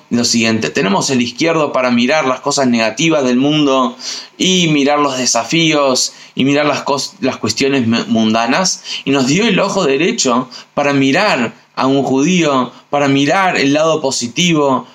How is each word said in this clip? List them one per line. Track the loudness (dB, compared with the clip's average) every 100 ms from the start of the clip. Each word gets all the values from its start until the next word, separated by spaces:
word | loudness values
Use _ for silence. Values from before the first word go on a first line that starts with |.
| -4
lo | -2
siguiente, | 0 0 0 0 -2
"Tenemos | -2 0 0 0
el | -2
izquierdo | -2 -2 0 0 0
para | 0 0
mirar | 2 2 0 0
las | -2
cosas | -2 0 0
negativas | 2 0 0 0 2 2
del | 2
mundo | 2 2 2 2 0 -4 -12 -12 -12 -4
y | 0 2 2
mirar | 2 2 2
los | 0 -2
desafíos | -2 -2 0 0 2 2 0 0 -4 -8 -12 -2
y | 0
mirar | 2 0
las | -2
cos-, | -2 -4 -6 -4
las | -4 -4
cuestiones | -4 -2 0 0 0
mu-, | -2 0
mundanas, | 0 2 0 0 0 -2 -4 -10 -8
y | -2
nos | 0 2
dio | 2 2
el | 0
ojo | 0 0
derecho | 0 0 0 0 0 0 -2 -12 -10
para | -2 0
mirar | 2 2 2 2 0 -2 -6 _ -4
a | 0
un | 0
judío, | 2 0 2 2 2 0 -2 -8 -4
para | -2 2
mirar | 2 2 2 2 2
el | 0
lado | 2 2 0
positivo, | -2 -4 -6 -2 0 2 2 0 -4